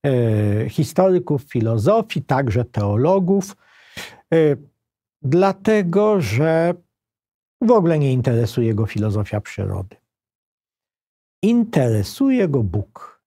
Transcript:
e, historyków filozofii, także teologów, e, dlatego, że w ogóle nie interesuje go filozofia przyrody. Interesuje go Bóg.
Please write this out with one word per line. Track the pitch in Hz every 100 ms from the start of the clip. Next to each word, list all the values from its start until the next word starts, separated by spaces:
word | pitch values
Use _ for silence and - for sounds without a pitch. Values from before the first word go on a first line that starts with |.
| 143
e, | 127 117 107 104 104 110
historyków | - 135 - 190 180 - 147
filozofii, | - 123 113 113 123 220 214 156
także | - 135 135 104
teologów, | 113 - 104 104 151 196 180 196 185 - _ _ - - - - _
e, | 165 151 139 - _ _ _ _ _
dlatego, | 143 170 196 196 - 214 175 190 214 202
że | 117 110 160 160 170 175 _ _ _ _ _ _ _ _
w | 226
ogóle | 233 170 160
nie | 139
interesuje | 127 123 117 113 - 113
go | 104 107
filozofia | 104 107 101 98 104
przyrody. | - - 98 95 95 - _ _ _ _ _ _ _ _ _ _ _ _ _ _
Interesuje | 202 240 226 156 123 110 98 - 269 254 185
go | 139
Bóg. | 104 104 - - - _